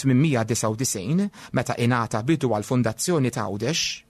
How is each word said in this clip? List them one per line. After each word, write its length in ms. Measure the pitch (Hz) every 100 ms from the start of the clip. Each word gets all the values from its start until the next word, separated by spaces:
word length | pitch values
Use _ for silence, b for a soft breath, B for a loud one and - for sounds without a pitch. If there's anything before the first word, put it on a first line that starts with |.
tminmija 400 | 135 127 160 123 110
disa 240 | 117 110
u 80 | 110
disejn, 520 | 127 107 92 170 202 B B 131
meta 240 | - -
ingħata 420 | 120 123 110 113 117
bidu 260 | 156 131
għal 140 | 107 101
fundazzjoni 680 | 127 113 110 - 170 123
ta' 140 | 123 101
Għawdex 560 | 101 117 165 - - _